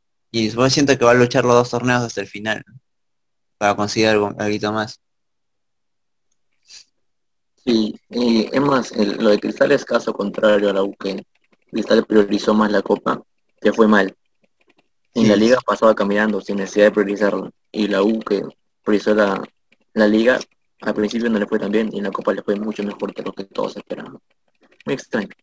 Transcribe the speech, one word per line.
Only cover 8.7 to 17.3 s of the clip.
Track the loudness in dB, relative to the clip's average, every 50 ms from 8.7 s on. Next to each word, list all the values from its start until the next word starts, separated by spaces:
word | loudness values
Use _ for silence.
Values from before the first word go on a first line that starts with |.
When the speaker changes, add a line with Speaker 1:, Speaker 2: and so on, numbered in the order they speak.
| 2 0 -2 -2 -4
Speaker 2:
el, | -2 -2 -2 -2 0 2
lo | 2
de | 2 2
Cristal | 0 -2 -2 0 0 2 2
es | 0 0
caso | -2 -4 -4 -4 -4 -6
contrario | -6 -6 -6 -4 0 2 2 2 2 2 0
a | 0
la | 0 -2
U, | -4 -4 -8
que | -8 -8 -8 -8 -12 _ _ _ _ _ _ _ _ _
Cristal | -6 -6 -2 0 2 2 2
priorizó | 2 4 2 4 2 0 -2 0 0 2
más | 2 2 2 0
la | 0 0
Copa, | 0 -2 -2 -2 -4 -6 -6 -8 _ _ _ _ _ _ _
que | -2 0 2
fue | 4 4
mal. | 4 4 4 2 0 -2 _ _ _ _ _ _ _ _ _ _ _ _ _ _ _ _ _ _ _ -2
En | 2 2 4
la | 4
Speaker 1:
Sí. | 4
Speaker 2:
liga | 4 4 2 2 2
pasaba | 0 -2 2 4 4 4
caminando | 2 0 0 0 0 0 0 -2 -4
sin | -4 -6 -6
necesidad | -6 -6 -4 2 4 4
de | 4 4
priorizarla. | 2 0 -2 -2 -2 0 0